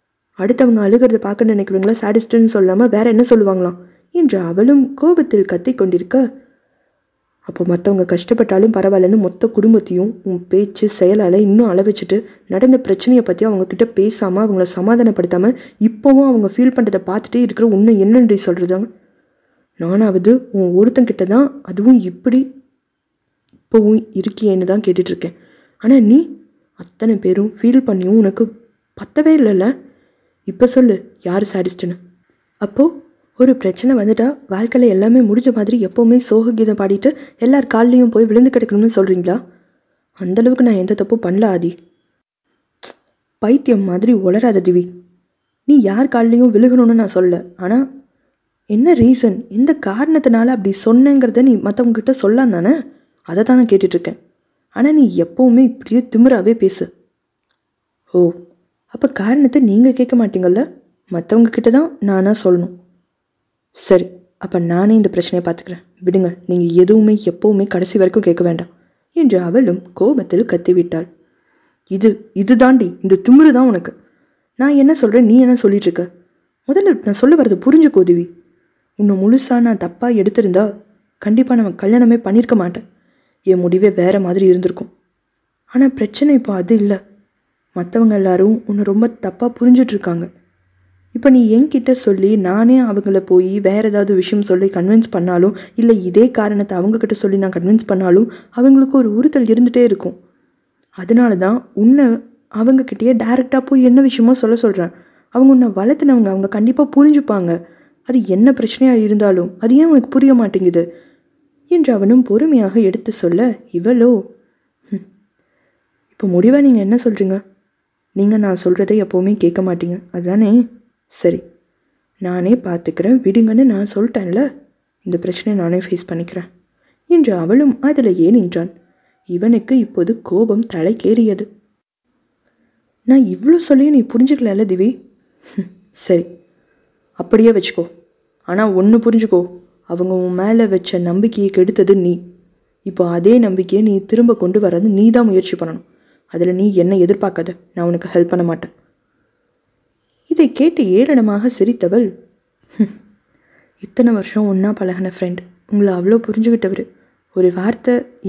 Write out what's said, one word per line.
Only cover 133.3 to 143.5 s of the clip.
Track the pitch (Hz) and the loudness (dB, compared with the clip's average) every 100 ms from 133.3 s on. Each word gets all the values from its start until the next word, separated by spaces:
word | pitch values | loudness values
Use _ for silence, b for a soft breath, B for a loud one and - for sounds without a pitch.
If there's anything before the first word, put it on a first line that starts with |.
| 180 247 339 | -2 0 0
சொல்லியும் | 330 269 285 285 | 2 2 4 2
நீ | |
புரிஞ்சுக்கலல்ல | 226 240 262 285 233 196 208 | 0 0 0 0 -2 -2 -2
திவி? | 180 208 - _ _ _ _ _ | 0 -2 -4 _ _ _ _ _
ஹம், | - 180 _ _ - | -12 -12 _ _ -20
சரி, | - 175 - - _ _ _ _ _ _ _ - | -2 -2 -2 -16 _ _ _ _ _ _ _ -14
அப்படியே | - 220 226 | -2 2 4
வச்சுக்கோ. | 214 180 - 170 - _ _ _ _ - | 2 -2 -8 -10 -12 _ _ _ _ -8
ஆனா | 185 214 | -4 -2
ஒண்ணு | 185 202 233 | 0 2 2
புரிஞ்சுக்கோ, | 226 226 220 180 180 - _ _ - | 2 -2 0 -2 -2 -12 _ _ -14
அவங்க | 170 185 | -8 -4
உன் | 185 180 | -4 -4
மேல | 180 202 226 220 | -4 -2 0 0
வச்ச | 190 180 180 | -2 -4 -6
நம்பிக்கையை | 175 180 220 220 196 | -4 -2 -2 -2 -4
கெடுத்தது | 196 185 202 185 196 | 0 -2 0 2 2
நீ. | 175 175 - _ _ _ _ _ 202 | 0 -4 -8 _ _ _ _ _ -16
இப்போ | 175 175 | -6 -4
அதே | 170 185 240 | 0 2 4
நம்பிக்கையை | 220 | 2